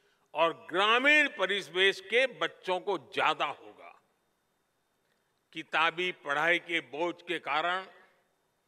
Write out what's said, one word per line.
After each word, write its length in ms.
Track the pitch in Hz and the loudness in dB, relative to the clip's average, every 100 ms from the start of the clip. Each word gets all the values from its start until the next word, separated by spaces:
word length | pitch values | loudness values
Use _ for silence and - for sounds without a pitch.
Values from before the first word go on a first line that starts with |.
| _ _ _ | _ _ _
और 320 | 147 165 143 - | 0 0 0 -6
ग्रामीण 580 | 170 208 233 277 302 277 | 0 2 4 4 4 4
परिवेश 720 | - 185 202 151 170 190 185 | 0 -2 -2 -4 0 2 0
के 260 | - 233 262 | -2 0 0
बच्चों 540 | 170 160 - - 180 | -2 -6 -6 -6 -4
को 180 | 175 180 | -2 -6
ज्यादा 460 | 120 - 131 151 | -4 0 0 0
होगा। 580 | 156 123 107 104 - - _ _ _ _ _ _ _ _ _ _ _ _ _ _ _ | -4 -8 -16 -20 -20 -20 _ _ _ _ _ _ _ _ _ _ _ _ _ _ _
किताबी 600 | 160 151 165 165 165 180 | -14 -4 0 0 0 -6
पढ़ाई 460 | 180 143 143 165 175 | -6 -4 -2 2 0
के 220 | 170 170 | 0 -6
बोझ 340 | 135 139 175 165 - | -6 -6 -4 -6 -8
के 100 | 160 | -8
कारण 480 | 135 143 170 185 190 - _ _ _ _ _ _ | -4 -2 -2 -4 -6 -20 _ _ _ _ _ _